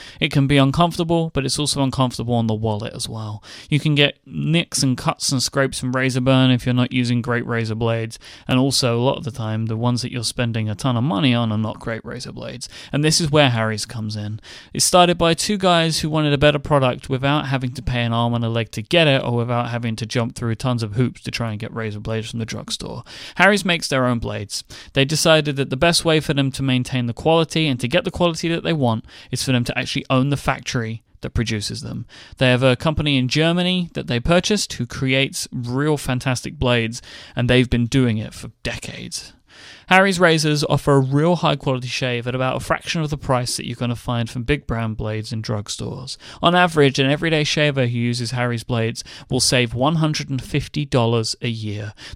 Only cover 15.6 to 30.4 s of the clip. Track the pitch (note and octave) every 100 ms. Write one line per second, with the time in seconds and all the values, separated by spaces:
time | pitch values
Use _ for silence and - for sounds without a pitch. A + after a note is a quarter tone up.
15.6 | F#3 E3+ E3 D#3 D#3+ D#3 D3+ C#3+ D3 D3
16.6 | - D3 B2+ B2 - B2+ C#3 D3 C3 C3+
17.6 | B2+ B2 - B2 A#2 A#2 A#2+ A#2+ A#2 A#2
18.6 | A2+ - G#2+ E3+ D#3 C3+ B2 A#2+ A#2 A#2+
19.6 | A#2+ A#2+ A#2 A2 A#2 B2 A#2 - A#2 A2
20.6 | C#3+ A#2+ A2 G#2 A#2+ - A#2 - A#2 G#2
21.6 | G#2+ A2+ A2 G#2 A2 A2+ A2 A2+ A2+ G#2+
22.6 | - - - A#2 - - - - F#3 G#3
23.6 | G3 E3+ - C3+ B2 A#2 A2+ G#2+ G2+ -
24.6 | - - - C#3 C3+ D3+ E3+ D#3 D3+ C3+
25.6 | C3+ C3 E3+ - E3+ D#3 D#3 C#3+ C3+ -
26.6 | C3 B2+ A#2+ B2+ A#2+ - D#3 E3 D#3 E3
27.6 | D#3 B2+ B2 F3+ F3+ - F3 D#3+ E3 E3+
28.6 | E3 D#3+ B2 A2 - - - B2+ - B2
29.6 | A#2+ - A#2+ C#3 - C3 C#3 C#3